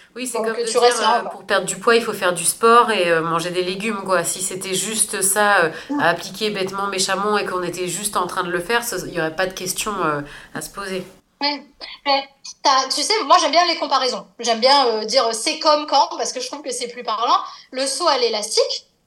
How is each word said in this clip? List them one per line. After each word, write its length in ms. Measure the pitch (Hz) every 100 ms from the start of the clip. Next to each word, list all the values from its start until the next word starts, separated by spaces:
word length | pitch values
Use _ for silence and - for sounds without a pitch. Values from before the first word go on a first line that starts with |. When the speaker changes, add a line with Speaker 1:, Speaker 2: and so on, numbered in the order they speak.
| -
Speaker 1:
Oui, 120 | - 254
c'est 120 | 226
Speaker 2:
Donc, 80 | 220
Speaker 1:
comme 100 | 220
de 60 |
Speaker 2:
tu 80 | 233
Speaker 1:
dire, 100 | 240
Speaker 2:
restes 200 | 240 233
là, 180 | 220 233
Speaker 1:
euh, 20 |
Speaker 2:
quoi. 80 | -
Speaker 1:
pour 120 | -
perdre 220 | - 196 190
du 100 | -
poids, 200 | - 233
il 60 |
faut 100 | -
faire 200 | 208 185
du 120 | 175
sport 480 | 170 - 233 233 220
et, 180 | 208 175
euh, 100 | 165
manger 300 | 165 165 170
des 120 | 175
légumes, 400 | 180 196 214 202
quoi. 180 | 190 180
Si 180 | 165 190
c'était 320 | 180 185 190
juste 480 | 190 196 220 220 202
ça, 440 | 190 214 208 202
euh, 60 | 165 160 -
Speaker 2:
Mm. 100 | 285
Speaker 1:
à 80 | 165
appliquer 420 | 170 - - 214
bêtement, 360 | 202 185 196 202
méchamment, 500 | 190 190 190 208 208
et 80 |
qu'on 180 | 185 185
était 240 | 180 175 180
juste 280 | 165 208 208
en 100 | 180
train 180 | 190
de 60 | 175
le 100 | 175
faire, 240 | 175 233
ça, 120 | 226 185 -
il 60 |
y 60 | 170
aurait 140 | 160
pas 120 | 160 185
de 60 |
question, 400 | 185 185 - - 202
euh, 160 | 165 147 143 - -
à 80 | -
se 80 | -
poser. 340 | - 196 190 180 - _ -
Speaker 2:
Ouais. 220 | 285 285 - - - - -
Mais 220 | 277 269 _ - -
t'as, 260 | 302 269 277
tu 140 | 285
sais, 120 | 285 427
moi, 120 | 285 349
j'aime 100 | 330
bien 140 | 311 349
les 100 | 330
comparaisons. 500 | 302 277 254 214 - -
J'aime 220 | 233 220
bien, 260 | 247 285 254
euh, 180 | 220
dire, 220 | 214 262 233
euh, « 60 |
C'est 260 | 226 - 311
comme 280 | 311 302 302
quand », 220 | 277 320 339
parce 140 | 240
que 80 | 262
je 60 | 247
trouve 160 | 285
que 100 | 302
c'est 160 | 247 240
plus 140 | 247
parlant. 360 | 240 214 240 349 - - -
Le 160 | 254 269
saut 220 | - 349
à 100 | 262
l'élastique, 680 | 240 214 208 - 539 - - _